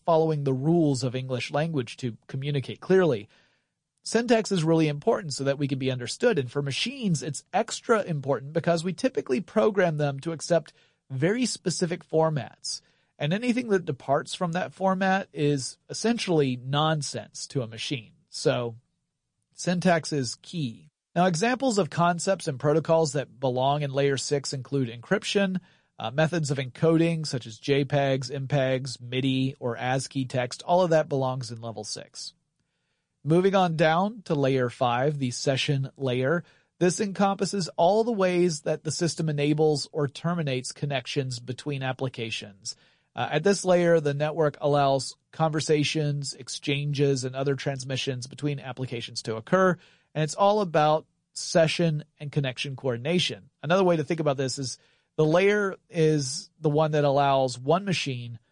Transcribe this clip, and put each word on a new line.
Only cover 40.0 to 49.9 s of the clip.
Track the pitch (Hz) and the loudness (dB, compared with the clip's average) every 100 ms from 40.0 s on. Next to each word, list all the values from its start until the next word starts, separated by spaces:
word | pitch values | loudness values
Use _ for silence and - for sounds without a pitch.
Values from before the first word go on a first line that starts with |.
| 143 | -4
terminates | - 170 175 147 131 131 | -4 -4 -2 -2 -4 -6
connections | - 147 139 - 147 131 120 | -6 -4 -4 -4 -4 -4 -8
between | 123 123 151 135 | -10 -8 -6 -4
applications. | 131 131 131 - 113 - 107 98 101 - _ _ _ | -4 -4 -6 -6 -6 -8 -10 -14 -14 -14 _ _ _
Uh, | - 120 | -6 -2
at | 151 | 2
this | 185 196 185 | 2 2 4
layer, | 180 175 165 | 4 6 4
the | 147 | 2
network | 143 151 156 151 - | 0 -2 0 0 0
allows | 147 143 139 135 - - _ | 0 2 4 2 -2 -12 _
conversations, | - 160 151 143 151 143 160 147 143 139 | -2 0 0 2 2 2 0 -2 -2 -6
exchanges, | - 127 - - 139 147 143 143 135 | -10 -14 -8 -4 -2 -2 2 2 2
and | 127 131 | -2 -4
other | 139 | -2
transmissions | 139 147 135 131 131 - 127 120 | -2 -4 -6 -6 -6 -4 -6 -10
between | 127 147 143 | -8 -6 -6
applications | 135 127 131 120 113 120 | -10 -8 -8 -8 -8 -10
to | - 110 | -6 -8
occur, | - 185 185 170 - | 0 4 4 2 -6